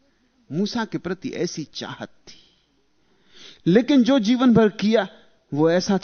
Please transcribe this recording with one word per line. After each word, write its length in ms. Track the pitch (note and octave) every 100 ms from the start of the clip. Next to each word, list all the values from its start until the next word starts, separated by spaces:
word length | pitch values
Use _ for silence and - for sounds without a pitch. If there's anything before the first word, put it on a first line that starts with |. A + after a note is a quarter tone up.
| _ _ _ _ _
मूसा 360 | D3 G3+ A#3+ A3
के 120 | D#3+
प्रति 320 | F3 F#3 -
ऐसी 340 | - F3 -
चाहत 460 | - - G2+ C3 - _ -
थी, 140 | - _ _ _ _ _ _ _ _ _ - - - E3
लेकिन 360 | G#3 B3+ C#4
जो 160 | A3+ C#4
जीवन 340 | G3 B3 B3+
भर 160 | A3+ G#3+
किया 380 | - G#3 A3 - - _ _ _
वो 180 | C#3+ D#3+
ऐसा 260 | F3 F#3+ F#3+